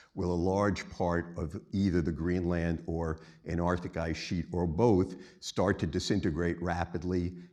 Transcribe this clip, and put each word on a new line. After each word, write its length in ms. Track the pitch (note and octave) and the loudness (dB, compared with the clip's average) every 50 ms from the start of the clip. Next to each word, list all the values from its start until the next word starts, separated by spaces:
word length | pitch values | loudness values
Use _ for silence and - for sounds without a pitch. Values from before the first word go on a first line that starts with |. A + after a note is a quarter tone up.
| - - - | -20 -12 -6
will 160 | F#2+ F2+ F2+ | -4 -2 0
a 20 | F2+ | 0
large 560 | E2+ F2 F#2+ F#2+ G2 G2+ G#2 F#2 - - - | 0 2 2 2 4 2 2 2 0 -4 -8
part 480 | - - F#2 F2 E2+ E2+ E2+ F2 F2 E2+ | -4 -2 0 2 2 0 0 -4 -6 -8
of 180 | E2+ D#2 E2 G2 - - | -6 -6 -8 -10 -10 -4
either 320 | - G2 G2 G2 E2+ F2+ | 0 2 2 4 4 2
the 80 | D#2 F2+ | 2 0
Greenland 720 | D#2+ D2 D#2+ F2+ F2 F#2 F2 F2 F2 E2+ E2+ E2+ E2 D#2+ - | -2 -2 -2 0 0 0 0 0 0 0 0 0 0 -2 -4
or 340 | - E2 E2 E2 D#2+ D#2 - - - - - - - | -4 -4 -2 -2 -4 -4 -6 -10 -18 -20 -14 -8 -4
Antarctic 480 | E2 E2+ E2+ F2 F2+ F2 - - - | -2 0 2 2 0 0 -2 -6 -4
ice 200 | E2+ E2 E2 E2 | -4 -2 -2 -4
sheet 300 | - - - F#2+ E2+ D#2+ - | -4 -4 -2 -2 -2 -2 -2
or 160 | F2 F2 F2 | -2 0 0
both 480 | E2+ D2+ F2 A#2 B2 G#2 F2+ F#2 - - - - - - - | 0 2 4 6 6 8 6 4 2 -2 -10 -16 -18 -20 -14
start 400 | - - - - F#2 G2 G2 - | -14 -6 -2 2 2 2 2 2
to 80 | - | 0
disintegrate 760 | D#2+ C#2+ F#2 - - A2 G2 - F#2+ D2 D#2+ E2+ E2+ E2+ F2 | -2 -2 -2 0 0 2 2 2 0 0 0 0 0 0 0
rapidly 720 | F2 F2+ E2+ F2 E2+ - - E2+ E2+ F2+ F#2 F2+ F2 F2 - - - - | -2 -2 -2 -2 -2 -4 -4 -4 -2 -2 0 0 0 -2 -4 -8 -14 -16